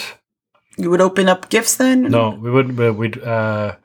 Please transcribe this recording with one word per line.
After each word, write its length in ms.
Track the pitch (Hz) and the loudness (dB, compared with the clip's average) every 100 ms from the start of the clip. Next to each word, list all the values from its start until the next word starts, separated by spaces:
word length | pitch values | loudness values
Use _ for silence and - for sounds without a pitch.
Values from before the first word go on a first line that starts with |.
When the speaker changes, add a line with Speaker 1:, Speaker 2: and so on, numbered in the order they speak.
| - - _ _ _ _ _ - | -10 -16 _ _ _ _ _ -8
Speaker 1:
You 140 | 175 | -2
would 100 | 175 | 2
open 260 | 185 190 190 | 2 2 2
up 220 | 185 - | 0 0
gifts 280 | 220 220 - | -2 -2 0
then? 260 | 262 262 | 2 2
Speaker 2:
No, 280 | 254 117 110 | 2 2 0
we 200 | 104 117 | -2 0
wouldn't. 260 | 131 127 120 | 0 0 0
We, 140 | 117 | 0
we'd, 320 | 104 113 104 | 0 -4 -6
uh, 540 | 120 113 110 107 104 92 | -4 -2 -2 -2 -4 -8